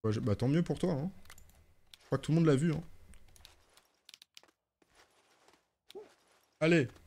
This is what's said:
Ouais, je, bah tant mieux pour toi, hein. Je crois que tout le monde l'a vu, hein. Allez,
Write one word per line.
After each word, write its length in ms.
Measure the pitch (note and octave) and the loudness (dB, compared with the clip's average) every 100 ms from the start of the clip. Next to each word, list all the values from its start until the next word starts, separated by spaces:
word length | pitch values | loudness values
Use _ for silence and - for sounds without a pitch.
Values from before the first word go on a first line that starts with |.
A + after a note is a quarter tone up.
| A2 | -2
Ouais, 80 | |
je, 80 | G#2+ | -2
bah 160 | A2+ G2+ | -2 0
tant 100 | B2 | 2
mieux 160 | D3+ | 2
pour 160 | F3 D3 | 0 -2
toi, 140 | F3+ | -2
hein. 180 | D3+ E3 - - - - - - _ _ - | -2 -4 -10 -20 -20 -20 -20 -20 _ _ -20
Je 60 | - | -6
crois 120 | C3+ | -4
que 60 | |
tout 80 | - | 0
le 60 | D#3+ | 2
monde 80 | D#3+ | 4
l'a 100 | C3+ | 4
vu, 180 | E3 | 2
hein. 80 | D#3 - - - - - - - _ _ _ _ _ - - - - _ _ _ _ _ _ _ _ _ _ _ _ _ _ _ G4 G#4 _ _ _ _ _ | -4 -8 -20 -20 -20 -20 -20 -20 _ _ _ _ _ -20 -20 -20 -20 _ _ _ _ _ _ _ _ _ _ _ _ _ _ _ -20 -20 _ _ _ _ _
Allez, 260 | D#3 E3+ B2+ - | 2 2 0 -6